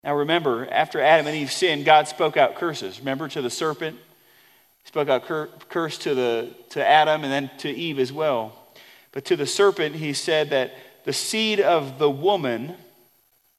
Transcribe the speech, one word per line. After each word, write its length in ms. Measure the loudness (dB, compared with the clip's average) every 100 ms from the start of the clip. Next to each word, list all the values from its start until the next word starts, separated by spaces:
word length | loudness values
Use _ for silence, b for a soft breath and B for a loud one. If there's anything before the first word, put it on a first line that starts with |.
Now 140 | -2 -2
remember, 500 | 2 0 2 -2 -2
after 260 | 0 0 2
Adam 280 | 6 6 4
and 100 | -4
Eve 160 | -4
sinned, 320 | 0 0 0
God 240 | 6 6 6
spoke 300 | -2 0 4
out 160 | 2
curses. 440 | 2 -6 -4 -8 -8
Remember, 280 | -6 -6 -6
to 140 | -6
the 80 | -6
serpent? 480 | -4 -4 -4 -8 -10 -20 b b b b b b b
He 60 | -8
spoke 220 | -4 0
out 160 | 0 0
cur-, 240 | -6 -6 -14 -8
curse 300 | -4 -4 -6
to 160 | -4
the, 400 | 0 0 -2 -4 -12 -12
to 140 | -2
Adam 380 | 4 4 4 0
and 100 | 0
then 180 | -4 -4 -8
to 100 | -8
Eve 300 | -6 -6 -2
as 140 | -2
well. 440 | -2 -2 -2 -4 -12 -20 B B B B
But 140 | -12 -2
to 100 | -2
the 100 | -2
serpent, 480 | 4 2 4 -4
he 200 | -4 -6
said 360 | -4 0 0 2
that 220 | 0 -2 -6 B B
the 80 | -6
seed 480 | -6 -4 -2 0 2
of 380 | 4 2 0 0
the 120 | 0
woman 680 | 2 0 2 0 -4 -6 -14 -20 _ _ _ _ _ _